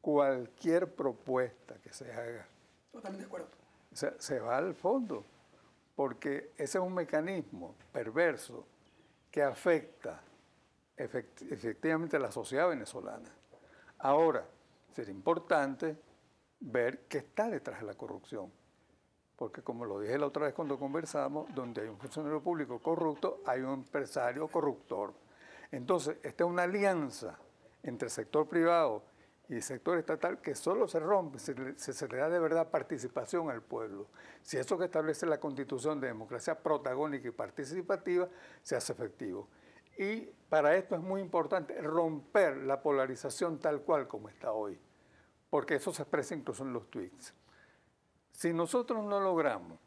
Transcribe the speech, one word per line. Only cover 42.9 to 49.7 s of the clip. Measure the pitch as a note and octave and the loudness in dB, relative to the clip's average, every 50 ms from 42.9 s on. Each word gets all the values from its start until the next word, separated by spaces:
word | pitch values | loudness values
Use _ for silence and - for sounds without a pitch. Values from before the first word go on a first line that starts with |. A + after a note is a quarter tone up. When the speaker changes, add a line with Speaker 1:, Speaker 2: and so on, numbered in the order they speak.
| C#3+ C3+ C3 C3 C3 - - C#3 - - F#3 E3+ D#3+ C#3 | 4 4 2 0 -2 -6 -6 -6 -2 0 0 0 -2 0
Speaker 1:
tal | - E3 D3 C#3 | 0 0 0 0
cual | D3 - E3 D3 B2+ | 2 2 2 2 2
como | - - G#2+ G#2+ G#2+ | -2 -6 -10 -10 -12
está | G#2 - - B2 | -14 -6 -4 -2
hoy, | G#2+ A2 G#2+ G2+ F#2 - - _ _ _ _ _ _ - _ _ _ _ _ _ | -2 -2 -2 -4 -6 -10 -16 _ _ _ _ _ _ -20 _ _ _ _ _ _
porque | - C#3+ C#3+ - D#3+ | 0 0 2 2 0
eso | C3+ - F#3+ | 0 0 -2
se | D#3+ - D3 | -4 -4 -2
expresa | - - D3+ - - F3 | 0 0 0 0 -2 -4
incluso | D3+ A#2+ - B2 - C3+ | -6 -4 -6 -6 -4 -6
en | C3+ | -4
los | B2 A#2+ - - | -4 -6 -6 -6
tweets. | - - F2+ F2+ - - - - - _ _ _ - - - _ _ _ _ _ _ _ _ _ _ _ _ _ | -8 -8 -8 -8 -10 -16 -18 -18 -18 _ _ _ -20 -20 -20 _ _ _ _ _ _ _ _ _ _ _ _ _
Si | - - - E3+ E3+ | -8 0 0 2 4
nosotros | E3 E3+ E3 - B3 A#3+ - A#3+ A3 G#3 | 2 2 2 2 0 2 2 -2 -2 0
no | G#3 G3+ G3+ | 2 2 4
logramos | G3 F#3+ F3+ E3 D3 C#3 A2+ F#2+ F2 E2+ | 4 4 4 4 4 4 2 0 -6 -12